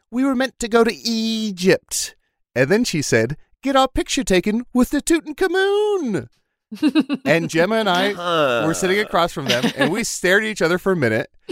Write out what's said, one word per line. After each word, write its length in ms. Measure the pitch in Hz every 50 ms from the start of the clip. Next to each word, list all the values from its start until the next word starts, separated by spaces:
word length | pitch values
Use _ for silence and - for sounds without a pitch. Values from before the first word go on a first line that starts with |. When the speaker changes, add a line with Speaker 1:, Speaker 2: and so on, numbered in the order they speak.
| _ _
Speaker 1:
"We 160 | - 247 269
were 80 | 277 269
meant 240 | 240 262 247 - -
to 100 | 240 220
go 160 | 220 233 233
to 80 | 233 214
Egypt." 1200 | 220 - 233 226 220 220 226 226 220 220 214 190 175 180 190 - - _ - - - - - - _ _ _ _ _ _ _ -
And 140 | 120 135 135
then 140 | 185 220 240
she 160 | - - 160
said, 380 | 135 - - 113 110 - 151 - - _ _ _
"Get 140 | - 269 277
our 120 | 269 269 262
picture 360 | - - 349 - - - 240
taken 420 | - 190 185 - 214 214 233 247 - -
with 160 | 247 254 -
the 100 | - 285
Tutankhamun." 1300 | - - 330 320 - 302 294 - 381 370 339 381 392 403 403 415 427 415 415 381 311 240 196 151 113 - _ _ _ _ _ _ _ -
Speaker 2:
<laughs> 540 | 220 202 - - - 311 - - - - -
Speaker 1:
And 240 | - 151 165 165 160
Gemma 280 | - 160 170 196 226
and 120 | 226 220 202
I 240 | 175 180 190 202
Speaker 3:
Uh. 540 | 202 180 175 175 170 160 147 135 120 117 110
Speaker 1:
were 80 | 160 165
sitting 240 | - 190 185 190 202
across 340 | 214 - - 180 170 175
from 140 | - 175 143
them, 260 | 127 123 120 127 - -
and 160 | - 277 190
we 140 | 170 233 226
Speaker 2:
<laughs> 0 |
Speaker 1:
stared 400 | - - - - 180 185 208 220
at 60 | 214
each 100 | 214 -
other 160 | 185 160 175
for 160 | 185 - 196
a 40 | 190
minute, 340 | 175 139 113 110 110 - - _ _ _ -